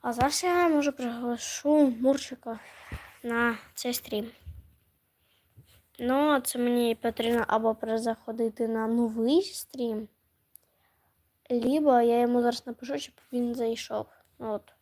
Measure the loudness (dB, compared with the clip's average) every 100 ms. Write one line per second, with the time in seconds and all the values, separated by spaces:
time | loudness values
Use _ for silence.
0 | -6 0 0 0 0 2 4 4 0 -2
1 | -8 -6 -6 -6 -6 -6 2 6 6 4
2 | 2 2 -2 -12 -12 -12 -14 -20 -12 -12
3 | -12 -12 -4 0 0 0 -8 -8 -6 -6
4 | -4 -6 -6 -14 -20 -20 -20 _ _ _
5 | _ _ _ _ _ -20 -20 _ _ _
6 | 0 2 4 2 0 -2 0 2 0 0
7 | -4 -2 -2 0 2 0 0 -2 -2 -2
8 | -2 -6 -8 -4 -4 -2 -4 -2 0 0
9 | 0 0 2 2 0 -8 -14 -8 -6 -6
10 | -10 _ _ _ _ -20 _ _ _ _
11 | _ _ _ _ _ 0 2 2 6 6
12 | 6 4 4 4 2 0 -8 -14 -8 -8
13 | -10 _ _ -4 -4 -2 -4 -4 -6 -8
14 | -8 _ _ _ -8 -8 -10 _